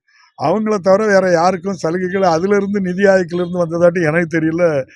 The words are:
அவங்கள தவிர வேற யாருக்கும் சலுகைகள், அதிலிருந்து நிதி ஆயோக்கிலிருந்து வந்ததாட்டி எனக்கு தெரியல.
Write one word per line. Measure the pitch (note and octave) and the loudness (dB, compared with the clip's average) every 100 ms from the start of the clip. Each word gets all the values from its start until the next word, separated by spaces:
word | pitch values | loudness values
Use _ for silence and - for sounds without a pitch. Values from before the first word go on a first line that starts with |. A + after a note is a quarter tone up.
| _ _ _ - | _ _ _ -6
அவங்கள | C#3+ G3 G#3+ G#3 | -2 -2 -2 -2
தவிர | E3+ G3 G#3+ | 2 2 2
வேற | G3 F#3+ | 2 2
யாருக்கும் | F3 F3 F#3+ F3+ | 2 2 0 -4
சலுகைகள், | F#3+ D#3+ F3+ F#3 F#3+ | -6 -4 -4 -4 0
அதிலிருந்து | F#3 D#3+ F#3+ G3+ G3 G3+ | 0 2 2 0 0 -2
நிதி | F#3 F3+ | -4 0
ஆயோக்கிலிருந்து | G3 F#3+ F3 F3 F3 F3+ E3+ | 2 2 0 -4 -4 -4 -4
வந்ததாட்டி | E3+ F3 F3 | 2 2 2
எனக்கு | D#3+ E3 E3+ E3 | 0 0 0 -2
தெரியல. | D#3+ E3 F3 D3 B2+ | -2 0 0 0 -4